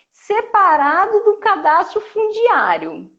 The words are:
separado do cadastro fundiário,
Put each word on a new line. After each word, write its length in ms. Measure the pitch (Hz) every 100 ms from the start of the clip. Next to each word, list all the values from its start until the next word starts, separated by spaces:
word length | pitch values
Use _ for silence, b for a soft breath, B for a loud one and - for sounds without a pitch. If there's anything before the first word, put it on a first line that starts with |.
| B
separado 1120 | _ - 415 466 440 370 302 277 330 427 427
do 140 | 453 415
cadastro 640 | 440 381 302 320 370 427
fundiário, 1120 | 427 427 427 427 466 349 202 165 160 165 185